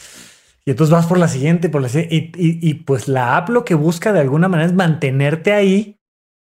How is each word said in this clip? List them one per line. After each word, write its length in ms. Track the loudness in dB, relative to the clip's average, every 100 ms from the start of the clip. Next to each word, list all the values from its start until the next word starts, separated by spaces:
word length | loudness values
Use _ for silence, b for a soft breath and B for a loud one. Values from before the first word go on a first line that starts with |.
| B B B B B B -4
Y 60 |
entonces 200 | 0 2
vas 140 | 4 2
por 120 | 2
la 100 | 0
siguiente, 400 | 0 0 0 0
por 100 | -2
la 60 | -2
siguiente, 260 | -2 -2
y, 160 | -2 -4 -2
y, 340 | -2 0 -2
y, 40 |
pues, 340 | -2 -2 -4 -2
la 280 | -2 0 0
app 120 | 0
lo 160 | -2
que 100 | 0
busca 380 | 0 0 -2 0
de 80 | 0
alguna 280 | 2 2 0
manera 180 | 0 0
es 60 |
mantenerte 800 | 2 0 0 -2 0 0 0 0
ahí 460 | 2 2 0 -2 -10 _ _ _ _